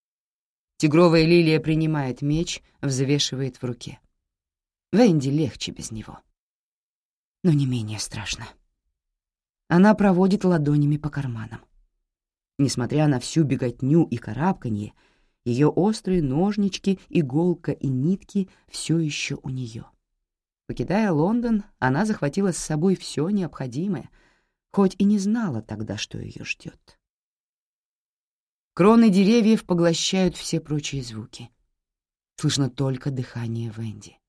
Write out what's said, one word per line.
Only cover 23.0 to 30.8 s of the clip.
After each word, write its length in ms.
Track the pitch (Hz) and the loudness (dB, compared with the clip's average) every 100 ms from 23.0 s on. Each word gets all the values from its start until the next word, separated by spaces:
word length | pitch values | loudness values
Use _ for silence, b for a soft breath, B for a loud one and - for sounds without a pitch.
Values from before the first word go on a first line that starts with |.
| - - 165 | -4 -4 -2
необходимое, 800 | 208 160 - 131 123 202 160 - _ _ _ _ _ _ | -2 -4 -8 -10 -6 -6 -6 -10 _ _ _ _ _ _
хоть 220 | - 190 - | 0 0 2
и 60 | |
не 140 | 202 208 | 2 2
знала 440 | 196 240 202 113 | 0 -2 -2 -6
тогда, 340 | - 107 107 101 | -8 -10 -8 -8
что 220 | - 113 | -8 -10
ее 260 | 107 - | -12 -14
ждет. 540 | - - 170 - _ _ _ _ _ _ _ _ _ _ _ _ _ _ _ _ _ _ _ | -12 -12 -14 -20 _ _ _ _ _ _ _ _ _ _ _ _ _ _ _ _ _ _ _
Кроны 360 | - 196 233 226 | 2 6 8 6
деревьев 540 | 185 196 233 214 220 | 6 4 4 4 2
поглощают 720 | - 175 170 160 - 185 180 - | 0 0 2 0 -2 0 0 -2
все 240 | - 160 | -6 -6
прочие 420 | 151 147 | -4 -6